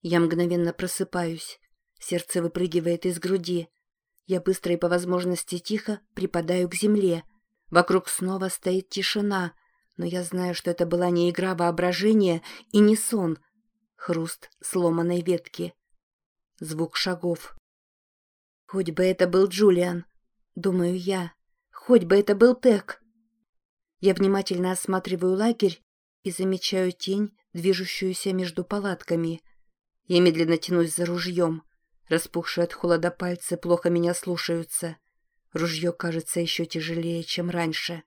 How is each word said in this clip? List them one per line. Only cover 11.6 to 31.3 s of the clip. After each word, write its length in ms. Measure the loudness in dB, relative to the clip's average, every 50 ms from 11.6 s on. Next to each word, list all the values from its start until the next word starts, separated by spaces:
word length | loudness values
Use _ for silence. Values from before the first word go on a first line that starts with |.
| 0 0 0 0 0 -2 0 2 2 4 4 6 4 4 2 -2 -4 -12 -20 -20 -18 _
и 80 | 4 6
не 160 | 6 6 6
сон. 420 | 2 0 -4 -2 -2 -2 -2 -4 -6 _ _ _ _ _ _ _ _ _ _ _
Хруст 540 | _ -6 -4 -4 -4 -4 -6 -8 -14 -18 -20 _ _
сломанной 600 | -12 -6 -2 0 0 2 2 2 0 0 0 -2
ветки. 520 | 0 0 -2 -2 -2 -10 -10 -10 -10 -10 -10 _ _ _ _ _ _ _ _ _ _ _ _ _ _ _ _ _
Звук 360 | -12 -10 -6 -6 -6 -4 -4
шагов. 600 | -4 -2 -2 -4 -2 -2 -4 -4 -4 -6 -18 -20 -20 _ _ _ _ _ _ _ _ _ _ _ _ _ _ _ _ _ _ _ _ _ _
"Хоть 240 | -6 -4 -4 -4
бы 120 | 0 2 2
это 240 | 2 4 2 2 2
был 200 | 4 4 4 4
Джулиан", 580 | 4 4 6 6 6 6 2 0 -2 -6 -8 _ _ _ _ _ _ _ _ _ _
думаю 420 | -6 -4 -2 0 2 0 0 0 -2
я. 360 | -2 -2 -2 -2 -4 -8 _ _ _ _ _ _ _ _
"Хоть 320 | _ -20 2 6 6 6 6
бы 120 | 6 4
это 200 | 4 6 4 6
был 200 | 6 8 6 6
Тек". 460 | 6 4 4 4 4 0 -6 -18 _ _ _ _ _ _ _ _ _ _ _ _ _ _ _ _ _ _ _ _ _
Я 140 | 2 2 4
внимательно 580 | 4 4 2 2 2 0 -2 -2 0 0 0
осматриваю 640 | 0 -2 -2 -2 -2 -2 -2 -4 -4 -2 0 0 2
лагерь 480 | 2 2 0 2 2 0 0 0 -2 _ _ _ _ _ _ _ _ _
и 80 | -10
замечаю 600 | -6 -4 -2 -2 -2 -2 -2 -2 -2 0 0 0
тень, 460 | -2 _ -4 -4 -2 -2 -2 -4 _ _ _ _ _
движущуюся 800 | -2 0 0 0 0 -2 -6 -6 -4 -4 -4 -4 -4 -4 -2 -2
между 300 | -2 -2 -4 -4 -6 -6
палатками. 800 | -4 -4 -4 -2 -4 -6 -6 -4 -4 -2 -2 -2 -4 -4 -8 _ -20 _ _ _ _ _ _ _ _ _ _ _ _
Я 120 | 4 6
медленно 360 | 6 6 4 4 2 2 2 0
тянусь 380 | 0 0 2 2 2 2 0
за 100 | -4 -4
ружьем. 580 | -2 -2 -4 -4 -4